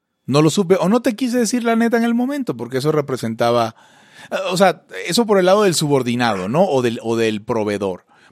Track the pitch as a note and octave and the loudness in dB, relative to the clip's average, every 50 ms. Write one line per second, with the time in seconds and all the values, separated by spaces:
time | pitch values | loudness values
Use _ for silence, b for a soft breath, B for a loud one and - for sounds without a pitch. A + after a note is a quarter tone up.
0 | _ _ _ _ _ - B2+ D3 D#3 D#3 - G3+ G3 E3 F#3+ E3+ D#3 F3+ A3 B3 | _ _ _ _ _ -2 2 2 4 4 2 0 2 2 2 2 2 2 2 2
1 | A#3 C4+ G#3+ - C4 A#3+ A#3+ B3 A#3 F#3+ - B3 A3+ A#3 A3+ A3+ A#3 A#3 A#3 A#3 | 0 -2 -2 -2 -4 -2 -2 0 0 0 -2 -2 0 0 0 2 2 2 2 0
2 | A#3 A#3 A#3 A#3+ B3 C4 C#4+ D4 B3+ - C3+ A#2 B2 A#2+ C3 B2+ C3+ D#3 D3+ D3+ | 0 0 0 -2 -2 -2 -4 -4 -4 -6 -6 -6 -8 -6 -4 -2 -2 0 0 0
3 | C#3+ C#3 C3 A#2 - A2+ A2+ - A#2+ A#2 A#2+ A#2+ A2+ A2 B B B B B B | -2 -2 -4 -6 -4 -6 -4 0 0 2 2 2 0 0 B B B B B B
4 | B B B B B B - F#3 F#3+ F3 F#3 E3 G3 F3+ E3 - _ _ - F#2 | B B B B B B -6 -6 -4 -2 0 2 4 2 2 0 _ _ -14 -12
5 | - - E3 A#3 A#3 G#3 G#3 F#3+ F3+ F3+ G3 G#3+ G#3+ F#3+ D#3 - D#3 C#3+ C#3+ C3+ | -8 -4 -2 0 0 2 2 2 4 4 4 4 4 2 2 0 0 0 0 0
6 | B2 B2 A#2 B2 B2 A#2 G#2 F#2+ F#2 G2 B2+ E3 G3+ F#3 C#3+ C3 A#2+ A#2 A#2 A#2+ | 0 0 0 0 0 0 0 -2 -4 -2 0 0 2 2 2 0 0 0 -2 -4
7 | A2+ A2+ A#2 A2+ A2+ A2 G#2+ G#2 G#2+ - A#2+ A2+ G#2 G#2 G2+ G2 G2+ F#2+ F2+ F2+ | -4 -4 -2 0 0 0 -2 -2 -4 -4 -4 -2 -2 -2 -2 -2 -2 -4 -4 -6
8 | - b b b b b | -10 b b b b b